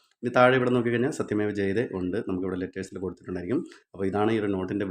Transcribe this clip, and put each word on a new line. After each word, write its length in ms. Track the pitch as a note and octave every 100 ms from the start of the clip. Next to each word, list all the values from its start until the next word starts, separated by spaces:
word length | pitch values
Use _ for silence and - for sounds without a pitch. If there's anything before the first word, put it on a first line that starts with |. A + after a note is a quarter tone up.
| _ _
ഇനി 80 | B2 B2+
താഴെ 160 | B2 C3
ഇവിടെ 120 | B2 B2
നോക്കിക്കഴിഞ്ഞാൽ 380 | A#2 A#2 C3 F3
സത്യമേവ 340 | - G#2 G#2 G2+
ജയതേ 240 | G2 G2 B2+ F#2+
ഉണ്ട്, 180 | F2+ G2+ G2
നമുക്കിവിടെ 300 | F#2 F#2+ F2+
ലെറ്റേഴ്സിൽ 380 | F2+ F#2+ G2 F#2+
കൊടുത്തിട്ടുണ്ടായിരിക്കും. 560 | F#2 F2 - F#2 F2+ C#3+ - - _
അപ്പോൾ 140 | F2+ G2
ഇതാണ് 220 | G2+ G#2+ A2+
ഈ 40 |
ഒരു 80 | G2+ F#2+
നോട്ടിൻ്റെ 320 | F#2 G#2 G2